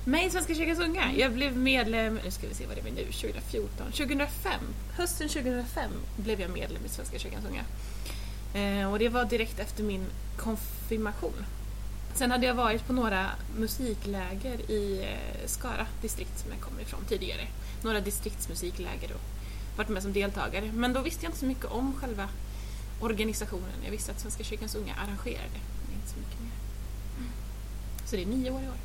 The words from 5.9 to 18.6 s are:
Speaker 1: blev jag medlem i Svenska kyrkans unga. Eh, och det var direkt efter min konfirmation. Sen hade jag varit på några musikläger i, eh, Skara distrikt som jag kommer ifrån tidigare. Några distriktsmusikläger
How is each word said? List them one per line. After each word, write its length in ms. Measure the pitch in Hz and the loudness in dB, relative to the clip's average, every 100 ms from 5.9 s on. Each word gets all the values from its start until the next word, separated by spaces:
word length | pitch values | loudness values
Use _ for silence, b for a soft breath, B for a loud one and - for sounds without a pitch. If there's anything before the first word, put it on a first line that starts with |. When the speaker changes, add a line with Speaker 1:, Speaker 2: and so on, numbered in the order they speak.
| 196 - - | -2 -2 -2
Speaker 1:
blev 240 | 208 208 | 0 0
jag 100 | 180 | 0
medlem 340 | 185 - 165 - | -2 -2 -2 -4
i 20 | |
Svenska 300 | - - - | -4 -4 -4
kyrkans 260 | - 98 | -4 -4
unga. 200 | 104 95 - - B B B B B B - | -4 -2 -4 -4 B B B B B B -4
Eh, 380 | 202 202 202 196 | 0 2 2 2
och 60 | 208 | 4
det 100 | 233 | 4
var 160 | 247 | 4
direkt 340 | 233 233 226 - | 4 4 2 -2
efter 240 | 208 - | -4 0
min 240 | 214 190 185 - - - | 0 0 -2 -4 -4 -2
konfirmation. 1080 | 226 214 - - - 220 214 - - - 196 - - - - - - | 0 0 -2 -4 0 0 2 0 -2 -2 -4 -4 -4 -4 -4 -4 -2
Sen 160 | - 247 | 2 4
hade 160 | 254 254 | 6 6
jag 80 | |
varit 320 | 240 233 226 - | 6 4 4 4
på 60 | |
några 380 | 254 220 190 196 - - 220 | 4 6 4 2 -2 -2 0
musikläger 1120 | 220 - 254 202 202 196 185 196 254 240 - | 0 2 0 0 0 0 -2 -2 -2 -2 0
i, 300 | 214 202 190 | 2 2 0
eh, 440 | 139 - - - 226 | 0 -2 -2 -2 -2
Skara 400 | - 254 220 220 - | -2 0 0 0 0
distrikt 360 | 226 - - - | -2 -2 -2 -4
som 120 | - | -4
jag 100 | - | -4
kommer 220 | - - | -4 -4
ifrån 220 | - 95 98 | -4 -2 0
tidigare. 380 | - 185 80 - - B B | 0 0 -2 -4 -4 B B
Några 180 | 226 214 | 2 2
distriktsmusikläger 1120 | 190 202 - - - 165 | 2 0 -2 -2 -2 -2